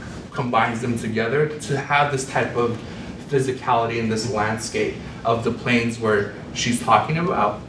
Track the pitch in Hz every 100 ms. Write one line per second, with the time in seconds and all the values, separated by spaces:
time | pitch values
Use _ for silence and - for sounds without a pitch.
0 | - - - - 123 120 117 113 123 113
1 | 113 110 117 143 151 - - 135 - 143
2 | 143 135 - 131 120 120 117 104 - -
3 | - - - 139 - - - 120 113 117
4 | 110 107 - 104 107 110 - 110 104 -
5 | - - 117 113 117 117 131 120 117 113
6 | 113 104 101 - - - 123 117 - 107
7 | - 160 175 - 107 107